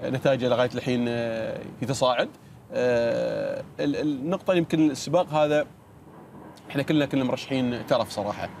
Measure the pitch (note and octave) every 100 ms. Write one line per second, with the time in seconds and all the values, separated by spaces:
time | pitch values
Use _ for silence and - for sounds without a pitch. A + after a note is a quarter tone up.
0 | B2+ C3 C#3+ C3 B2 A#2+ B2+ B2 C3+ B2
1 | A#2+ A#2 A#2 A2+ A2+ - - - A#2 C3+
2 | B2+ B2 - - - - - A#2+ B2 A#2+
3 | A#2 A#2 A#2 A2 G2+ - - - D3 A2+
4 | D3+ C#3 D3 F#3 - F3+ D#3+ D#3 D#3 C3
5 | - E3 F3 D3+ D3+ D3+ D3 - - -
6 | - - - - - - - C#3+ C#3 D#3
7 | C#3+ C#3 B2+ B2 - C3 B2 A#2+ - B2+
8 | G#2+ - G2+ F#2+ F2 -